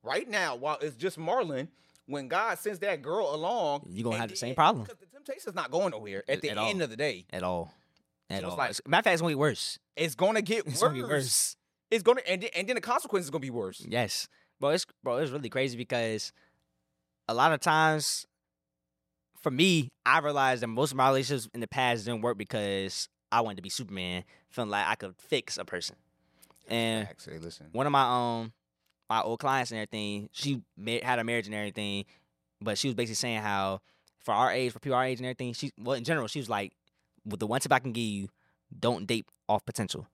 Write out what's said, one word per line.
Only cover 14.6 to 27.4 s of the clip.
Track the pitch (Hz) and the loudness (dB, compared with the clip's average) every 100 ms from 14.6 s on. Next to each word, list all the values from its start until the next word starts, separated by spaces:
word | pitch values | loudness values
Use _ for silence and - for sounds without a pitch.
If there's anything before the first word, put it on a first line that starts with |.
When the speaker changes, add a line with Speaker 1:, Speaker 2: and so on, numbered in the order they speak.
Speaker 2:
Bro, | 139 | 2
it's, | 170 - _ | 2 0 _
bro, | 131 123 | -2 0
it's | 151 | 0
really | 139 120 | -4 -4
crazy | 131 135 120 | -2 -2 -2
because | 120 123 113 110 - _ _ _ _ _ _ _ _ _ - | -4 -2 0 -2 -6 _ _ _ _ _ _ _ _ _ -2
a | |
lot | 117 151 | 6 6
of | 151 | 6
times, | - 156 160 156 143 - - _ _ _ _ _ _ _ _ _ _ - | 4 6 6 4 0 -4 -8 _ _ _ _ _ _ _ _ _ _ -4
for | 165 | -2
me, | 127 190 170 131 _ - | 4 6 6 2 _ 4
I | 151 | 4
realized | 147 143 135 127 | 4 4 4 4
that | 117 | 0
most | 113 143 | 0 0
of | 131 | 4
my | 131 | 4
relationships | 135 127 139 113 | 4 2 -4 -4
in | 120 | -8
the | 113 | -6
past | - 127 120 104 | 0 2 0 -2
didn't | 117 | -2
work | 120 104 | -2 -2
because | 104 110 101 98 95 - - _ _ | -4 -4 -2 -2 -4 -6 -8 _ _
I | 117 | 2
wanted | 113 95 | 2 -4
to | |
be | 92 | -8
Superman, | - 107 98 90 90 - - _ | -8 -8 -6 -4 -6 -8 -20 _
feeling | - 110 | -6 -2
like | 104 90 | 0 0
I | |
could | 113 98 90 | -2 -6 -14
fix | - 139 - - | -2 -2 -2 -8
a | |
person. | 92 90 - - _ _ _ _ - _ - | -6 -6 -8 -12 _ _ _ _ -20 _ -6
And | 117 113 110 107 | -2 0 -2 -6
Speaker 1:
Facts. | - - | -12 -14
Hey, | |
listen. | 78 | -12